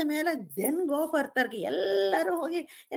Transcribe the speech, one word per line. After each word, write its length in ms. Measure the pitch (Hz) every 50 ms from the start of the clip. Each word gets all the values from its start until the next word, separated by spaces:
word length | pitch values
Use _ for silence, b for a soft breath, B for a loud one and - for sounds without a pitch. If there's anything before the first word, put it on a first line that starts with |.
| 320
ಮೇಲೆ 280 | 294 302 302 311 339
then 500 | 320 247 196 151 - 196 - 254 302 339
go 300 | 370 294 285 294 320 320
for 220 | 320 294 269 277 -
ತರ್ಕ. 220 | 262 247 220 233
ಎಲ್ಲರೂ 840 | 214 165 - 262 339 - 392 392 381 392 392 381 311 330 359 359
ಹೋಗಿ 500 | 339 311 320 330 349 302 - - - - _ -